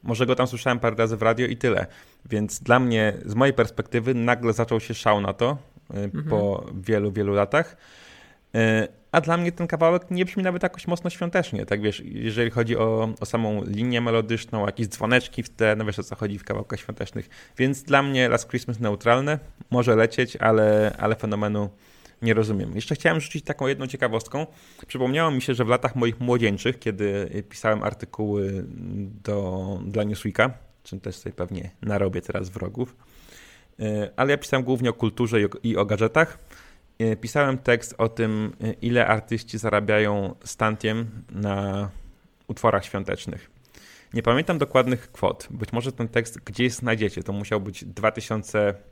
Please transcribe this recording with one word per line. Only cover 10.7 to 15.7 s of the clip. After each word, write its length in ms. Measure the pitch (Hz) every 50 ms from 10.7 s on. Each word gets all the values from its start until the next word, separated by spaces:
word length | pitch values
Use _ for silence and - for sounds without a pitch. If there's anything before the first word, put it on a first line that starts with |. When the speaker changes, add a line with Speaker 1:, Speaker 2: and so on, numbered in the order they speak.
| - - -
Speaker 1:
mocno 240 | - 175 170 - 180
świątecznie, 560 | - - 180 170 - 190 175 - - 101 104
tak 140 | - 101 104 104
wiesz, 200 | 107 98 - -
jeżeli 460 | - - 110 113 113 107 113 120 113
chodzi 260 | 110 117 117 113 117
o, 320 | 113 110 113 113 110 110 113 110 -
o 60 | -
samą 380 | - - 113 113 107 107 104 -
linię 360 | - 101 104 113 123 123 120
melodyczną, 680 | 120 120 113 117 110 107 113 113 - - - 110 101
jakieś 220 | 101 101 - 117 101
dzwoneczki 540 | - - 107 110 123 127 123 - - - 113
w 60 | -
tle, 260 | - - 113 110